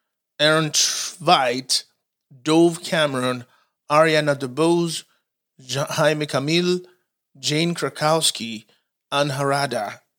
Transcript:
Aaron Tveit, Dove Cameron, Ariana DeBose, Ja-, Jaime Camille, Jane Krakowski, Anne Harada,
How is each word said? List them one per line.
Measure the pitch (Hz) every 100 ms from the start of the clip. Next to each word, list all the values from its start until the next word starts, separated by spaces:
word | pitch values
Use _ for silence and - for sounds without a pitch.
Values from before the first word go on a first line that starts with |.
| _ _ _ -
Aaron | 151 156 156
Tveit, | 139 - - - - 160 170 131 123 131 - - _ _ _ _ 135
Dove | 123 160 170 165
Cameron, | - 170 151 131 127 123 120 _ _ _ -
Ariana | 147 160 156 147 139
DeBose, | 135 127 165 170 170 156 - _ _ _ _ _
Ja-, | 127 131 143
Jaime | - 151 156 147
Camille, | 139 139 170 180 180 180 _ _ _ _ 139
Jane | 127 151 170
Krakowski, | 170 139 - 151 160 - - 113 110 - _ _ _ _
Anne | 143 147
Harada, | 135 139 139 139 117 101 - _